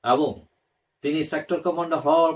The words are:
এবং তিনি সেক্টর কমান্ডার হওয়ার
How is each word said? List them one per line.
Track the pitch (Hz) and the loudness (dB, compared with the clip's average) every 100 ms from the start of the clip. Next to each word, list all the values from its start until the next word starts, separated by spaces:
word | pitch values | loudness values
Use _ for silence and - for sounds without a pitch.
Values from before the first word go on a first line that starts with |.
এবং | 120 127 143 - - _ _ _ _ _ | 2 2 0 -4 -18 _ _ _ _ _
তিনি | 139 156 | -4 -2
সেক্টর | 151 156 - - 175 | -2 -6 -4 -4 -2
কমান্ডার | 170 165 156 147 | -4 -2 -2 2
হওয়ার | 165 165 | 4 2